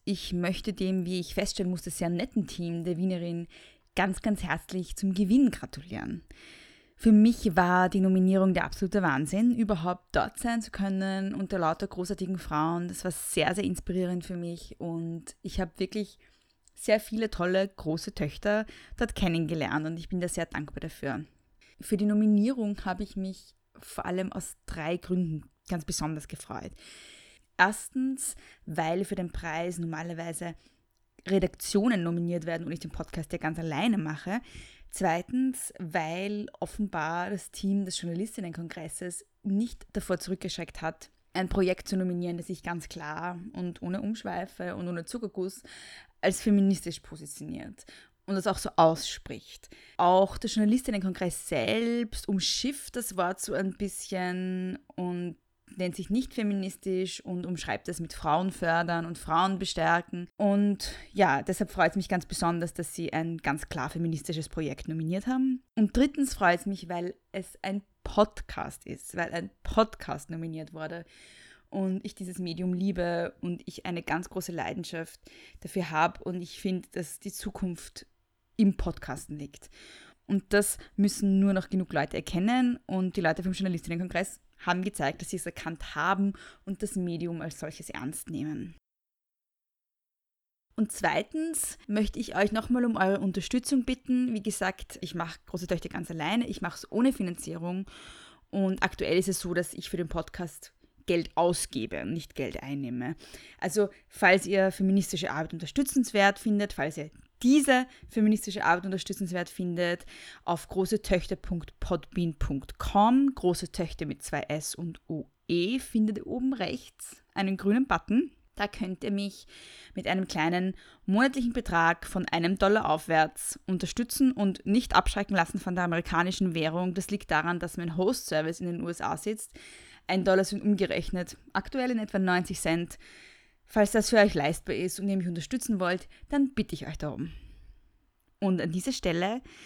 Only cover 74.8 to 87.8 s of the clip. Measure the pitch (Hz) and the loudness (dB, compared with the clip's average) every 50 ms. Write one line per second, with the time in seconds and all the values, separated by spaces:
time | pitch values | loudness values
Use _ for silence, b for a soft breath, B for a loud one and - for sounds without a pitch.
74.8 | 165 - - 165 165 - - - B B B B B B B B - 170 - 190 | -6 -6 -8 -8 -8 -10 -12 -20 B B B B B B B B -16 -6 -4 -4
75.8 | 175 151 160 156 165 175 - - - - 180 180 175 - - - - 190 185 180 | -4 0 2 2 2 2 2 -2 -6 -6 -6 -6 -8 -10 -12 -6 -4 -2 -2 -2
76.8 | - - - - 170 - - - - 202 - - - 202 - - 196 180 170 - | -4 -6 -8 -8 -8 -8 -10 -12 -12 -12 -12 -8 -8 -8 -6 -4 -4 -4 -4 -6
77.8 | - - - - - - _ _ _ _ _ _ _ _ _ - 220 196 190 - | -10 -16 -18 -18 -20 -20 _ _ _ _ _ _ _ _ _ 4 4 4 4 2
78.8 | - 180 - - - - 135 - - - 147 147 147 143 - - - - B B | -2 -4 -4 -6 -8 -10 -10 -10 -10 -12 -12 -12 -12 -14 -14 -20 -20 -20 B B
79.8 | B B B B B B B B _ - 196 196 - _ 202 202 202 - - B | B B B B B B B B _ -2 -2 -2 0 _ 4 4 4 4 -2 B
80.8 | B B B - 202 202 - - 202 196 190 190 196 196 196 190 180 - - 185 | B B B 2 2 2 2 2 2 4 6 6 6 6 4 2 0 0 -2 -2
81.8 | 180 - - 147 143 - - - - - - 175 185 226 247 254 247 247 240 - | -2 0 0 0 0 0 -2 -6 -4 -2 -2 0 2 4 4 4 4 2 2 -2
82.8 | - - 190 185 185 185 - 196 170 156 - - 175 190 180 - 196 185 175 165 | -4 -4 -2 0 0 0 0 2 2 2 2 2 0 -2 -2 0 0 0 -2 -2
83.8 | - 165 170 170 185 180 - 175 196 - - - _ _ _ _ - 180 175 180 | -4 -4 -4 -4 -4 -2 0 -2 -2 -2 -6 -14 _ _ _ _ -2 0 0 2
84.8 | 185 202 - - 151 139 - - 170 - - 175 - 170 - - - 160 165 - | 0 -2 -2 0 -2 -2 -2 -4 -8 -6 -6 -6 -6 -8 -10 -8 -8 -6 -6 -6
85.8 | - - - 151 151 180 196 190 196 196 190 B B B B B B 190 196 - | -10 -8 -4 -2 0 2 2 2 2 0 0 B B B B B B -8 -6 -6
86.8 | 214 202 - 196 180 175 170 165 170 170 170 160 - 165 - - - 156 156 - | -6 -4 -2 -2 -2 -2 -2 -2 -4 -4 -4 -4 -6 -8 -8 -8 -10 -10 -10 -12